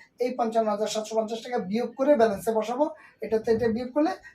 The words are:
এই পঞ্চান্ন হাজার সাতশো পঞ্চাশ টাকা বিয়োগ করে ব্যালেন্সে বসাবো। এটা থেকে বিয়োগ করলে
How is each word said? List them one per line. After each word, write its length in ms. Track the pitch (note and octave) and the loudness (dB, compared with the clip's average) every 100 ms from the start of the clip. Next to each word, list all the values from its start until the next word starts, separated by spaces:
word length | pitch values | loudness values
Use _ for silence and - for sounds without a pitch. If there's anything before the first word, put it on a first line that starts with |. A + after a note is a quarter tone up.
| - - | -20 -8
এই 160 | B3 B3+ | -6 -2
পঞ্চান্ন 320 | A3+ A3+ G#3+ | 0 0 0
হাজার 160 | G#3 G#3+ | 0 -2
সাতশো 300 | G#3+ G#3+ A3 | -4 -4 -2
পঞ্চাশ 240 | G#3+ A#3 | -2 -6
টাকা 160 | B3+ B3 | -6 -6
বিয়োগ 360 | F3+ A3+ A#3+ | -2 -2 -2
করে 200 | - C4+ | 0 4
ব্যালেন্সে 380 | C#4+ A3 G3 - | 6 4 2 -2
বসাবো। 380 | G#3+ G#3+ B3 D4+ - - - | -2 0 0 -2 -4 -20 -12
এটা 180 | G#3 A3 | -2 0
থেকে 300 | A#3 A3 A#3 | 2 2 2
বিয়োগ 240 | A3 B3 | -2 -2
করলে 180 | D4 D#4+ F#4+ - | 0 0 -2 -12